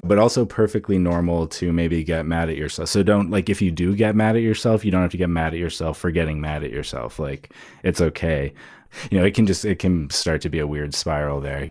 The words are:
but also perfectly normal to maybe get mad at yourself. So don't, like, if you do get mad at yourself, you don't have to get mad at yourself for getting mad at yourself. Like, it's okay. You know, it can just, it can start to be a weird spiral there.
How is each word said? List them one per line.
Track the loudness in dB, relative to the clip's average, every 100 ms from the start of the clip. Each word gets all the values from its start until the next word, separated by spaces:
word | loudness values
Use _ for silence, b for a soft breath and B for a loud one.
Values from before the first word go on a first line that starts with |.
| 2
but | 4
also | 4 4 0
perfectly | 2 0 0 0 2
normal | 2 2 2 0 -2
to | -2 -2
maybe | 0 2 0
get | 0 -2 0
mad | -2 -2
at | -4
yourself. | -6 -6 -2
So | 2
don't, | 4 4 2
like, | 0 0
if | 0
you | 0
do | 0 0
get | 2 2 4
mad | 2 2
at |
yourself, | 2 0 2 2 2
you |
don't | 2
have | 2
to | 0
get | 0
mad | 0 -2
at | -2
yourself | -4 -4 -4 -4
for | -2
getting | 0 0 -2
mad | -4 -6
at | -6
yourself. | -8 -8 -8 -8 -6
Like, | -8 -8 -14 B B B
it's | -2 0
okay. | 0 0 -2 -2 -4 -8 B B B B B
You | 2
know, | 4
it |
can | 4 2
just, | 2 -2
it | 0
can | 2 0 0
start | -2 -2 -2
to | -2
be | -2
a | -2
weird | -4 -4 -4
spiral | -2 -2 -2 -4
there. | -4 -6 -8